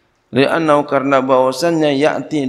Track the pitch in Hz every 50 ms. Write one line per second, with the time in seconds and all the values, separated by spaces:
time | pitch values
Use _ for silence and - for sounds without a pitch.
0 | _ _ _ _ _ _ - 123 139 - - 165 165 156 147 147 143 - 139 135
1 | 131 139 139 131 127 135 135 127 131 131 131 - 170 170 170 160 156 147 139 135
2 | 147 151 - - - - 156 147 135